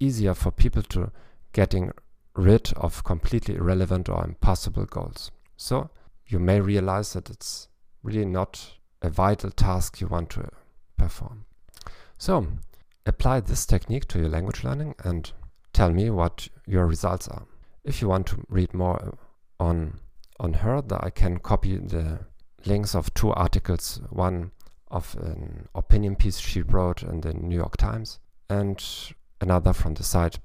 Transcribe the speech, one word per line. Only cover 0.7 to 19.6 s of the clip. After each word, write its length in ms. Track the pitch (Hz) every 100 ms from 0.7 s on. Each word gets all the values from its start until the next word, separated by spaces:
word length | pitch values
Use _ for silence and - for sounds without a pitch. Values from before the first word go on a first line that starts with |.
| -
to 300 | - 87 87 - - - -
getting 400 | - 98 95 90 - - - _
rid 380 | - 92 113 -
of 300 | - 85 -
completely 500 | - 82 - 117 -
irrelevant 540 | 85 87 92 92 92 92
or 160 | 87
impossible 600 | 85 - - 92 - 92
goals. 460 | 98 - 82 - - - - -
So 340 | - 127 151 - - - -
you 120 | 92
may 220 | 87 101
realize 520 | 98 101 92 95 104
that 180 | 92 -
it's 380 | - - - - _ - -
really 220 | 107 107
not 540 | 98 92 98 - - - _ _
a 80 | -
vital 400 | - 95 107 -
task 500 | - - 90 - -
you 60 | 92
want 240 | 87 85
to 180 | - - - - - - -
perform. 500 | - - - 113 - - - - - - - -
So 280 | - 185 85 - - - - _
apply 360 | - - 131 131
this 260 | 98 - -
technique 400 | - - - -
to 100 | 87
your 100 | 80
language 360 | 80 95 -
learning 300 | 127 135 151 -
and 280 | 92 85 - - - - -
tell 200 | - 90
me 180 | 85 110
what 380 | 98 85 - - - -
your 200 | 95 85
results 420 | 80 90 92 -
are. 180 | - - - - -
If 160 | 147 -
you 80 | 104
want 180 | 95 92
to 160 | - -
read 240 | 92 90
more 460 | 92 90 - - - - _ _ -